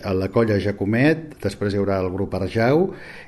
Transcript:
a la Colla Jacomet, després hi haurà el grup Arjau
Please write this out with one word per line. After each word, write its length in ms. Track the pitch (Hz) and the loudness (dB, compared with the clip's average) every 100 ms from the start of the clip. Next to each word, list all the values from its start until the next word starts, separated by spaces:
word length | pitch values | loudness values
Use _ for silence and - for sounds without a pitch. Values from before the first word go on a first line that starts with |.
a 100 | 104 | -4
la 140 | 95 95 | -2 0
Colla 260 | 120 113 101 | 2 2 2
Jacomet, 760 | 101 101 101 113 147 156 - - | 0 -2 0 4 4 2 -2 -8
després 320 | 101 - 104 | -6 -4 -2
hi 60 | 101 | 0
haurà 220 | 98 95 | 0 0
el 80 | 92 | 0
grup 240 | 95 95 92 | -2 -4 -4
Arjau 540 | 92 113 117 151 190 - - - | -2 2 4 4 2 -4 -16 -18